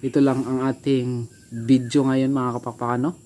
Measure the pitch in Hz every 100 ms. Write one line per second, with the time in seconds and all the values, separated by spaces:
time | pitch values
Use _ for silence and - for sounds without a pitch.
0 | 135 131 139 127 120 131 135 131 - 135
1 | 123 123 117 - - 117 113 131 120 147
2 | 135 131 131 139 123 117 123 117 120 123
3 | 135 175